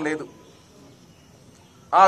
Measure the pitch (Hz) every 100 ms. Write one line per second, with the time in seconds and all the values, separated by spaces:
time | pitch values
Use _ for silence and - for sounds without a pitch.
0 | 151 156 - - - - - - - -
1 | - - - - - - - - - 170